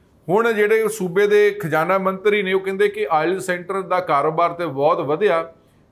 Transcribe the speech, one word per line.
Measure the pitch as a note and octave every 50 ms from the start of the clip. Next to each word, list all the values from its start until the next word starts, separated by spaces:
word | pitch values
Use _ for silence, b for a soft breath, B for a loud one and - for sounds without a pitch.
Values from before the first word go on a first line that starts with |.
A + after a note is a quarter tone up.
| b b b b _ -
ਹੁਣ | E3+ A3 A#3 A#3 A3+
ਜਿਹੜੇ | G#3 G#3 G#3 A3 A3 A3 G3+
ਸੂਬੇ | G#3 - F#3 F3+ E3 G3 G#3
ਦੇ | G3+ G#3 G#3 G#3 G#3
ਖਜ਼ਾਨਾ | G3 G3+ E3 D#3+ D3 D#3 D#3+ F3 F#3+ G3
ਮੰਤਰੀ | F#3 F#3+ F#3+ F#3 - G#3+ G#3 G#3 G3
ਨੇ, | F#3 F#3+
ਉਹ | F#3+
ਕਹਿੰਦੇ | F#3+ F#3+ G3 F#3+ G#3 G3+
ਕਿ | G3+ G#3+ G#3 G#3
ਆਇਲ | E3 D3+ D#3 E3 F#3+ F#3
ਸੈਂਟਰ | - F3+ F3+ F3 F3 E3 F#3+ G3
ਦਾ | F#3 E3+ F#3 F3+
ਕਾਰੋਬਾਰ | F3+ - D#3 C#3 C#3+ D#3 D#3+ E3 E3+ E3+ E3+
ਤੇ | E3+ F3
ਬਹੁਤ | D#3+ C3+ C3 C#3+ D3+ F3+ C#3+
ਵਧਿਆ, | A#2+ C3 D3+ E3 G#3 G3+ E3+ E3 E3 - - b b b b b b b